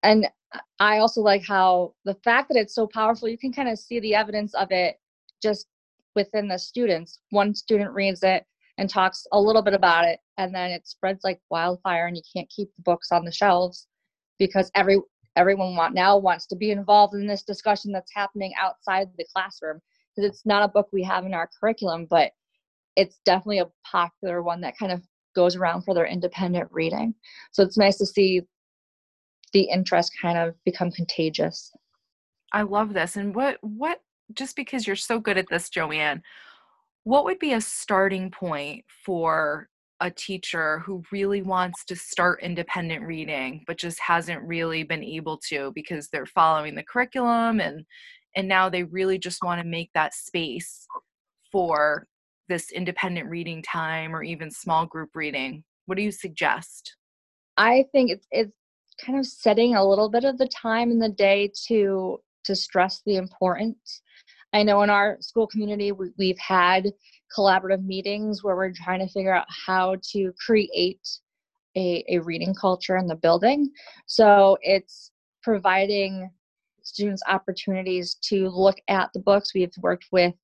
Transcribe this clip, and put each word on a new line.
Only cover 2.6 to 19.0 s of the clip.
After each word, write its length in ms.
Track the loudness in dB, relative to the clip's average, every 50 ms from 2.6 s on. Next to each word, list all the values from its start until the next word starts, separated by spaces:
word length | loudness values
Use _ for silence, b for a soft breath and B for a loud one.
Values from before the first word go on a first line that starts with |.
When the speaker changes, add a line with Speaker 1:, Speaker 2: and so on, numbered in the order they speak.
| 2 0 -2
Speaker 1:
so 140 | -2 -2 -2
powerful, 400 | 0 0 0 0 0 0 -2 -8
you 100 | -8 -6
can 140 | -8 -8
kinda 240 | -6 -4 -4 -4 -4
see 240 | -6 -8 -8 -8 -6
the 160 | -2 0 0
evidence 380 | 0 0 0 -2 -6 -6 -4 -2
of 180 | -4 -2 0
it 240 | 0 0 0 0 -2 _ _ _ _ _ _ _ _ _ -2
just 240 | -2 -2 -2 -6 _ _ _ _ _ _ _ _ _ _
within 320 | -4 -4 -2 -2 -4 -4 -4
the 100 | -6 -8
students. 640 | -8 -8 -4 -2 0 0 0 0 -2 -10 -20 _ _ _
One 220 | 0 2 2 2 0
student 380 | -4 -2 0 0 0 0 -2
reads 320 | -4 -2 -2 -2 -2 2 2
it 220 | 2 2 2 -2 _ _ _ _ _ _ -6
and 120 | -6 -4
talks 380 | 0 2 2 2 0 -4 -10 0 2
a 60 | 4
little 200 | 4 6 6 4
bit 120 | 4 4 2
about 320 | 4 6 6 6 6 4
it, 140 | 2 2 -2 _ _ _ -6
and 180 | -6 -6 -4
then 160 | -4 -4 -4
it 160 | -6 -8 _ -16
spreads 380 | -16 _ -4 -4 -4 -2 -4
like 160 | -6 -6 -6 _ _
wildfire, 580 | -4 -2 0 0 -2 -2 _ -2 -2 0 -2 -2
and 80 | -6
you 80 | -8 -12 -10 _
can't 160 | -10 -10 _
keep 200 | -8 -10 -10 -10 _ _
the 60 | 0
books 280 | 0 0 0 0 0
on 140 | 0 0 0
the 60 | 0
shelves 560 | -4 2 4 4 4 4 2 0 -4 -10 -20 _ _ _ _ _ _ _ _ _ _ _
because 340 | 0 2 2 0 0 2 _
every, 260 | 2 4 4 4 4 2 _ _ _ _ _ _
everyone 400 | 4 4 4 4 2 0 -4 0
want, 180 | 0 0 0 2
now 240 | 2 4 6 6 6
wants 300 | 6 4 0 0 -4 _
to 80 | -8
be 160 | -4 -2 -2
involved 420 | -2 -4 2 6 8 8 8 6 4
in 140 | -4 -4 -4
this 160 | -6 -6 -6
discussion 480 | -10 -12 -6 0 0 0 0 -2 -6
that's 200 | -8 -8 -8 -8 -8
happening 400 | -6 -6 -6 _ -8 -10 -8 -4 -4
outside 480 | -4 -4 -4 _ _ -4 -2 -2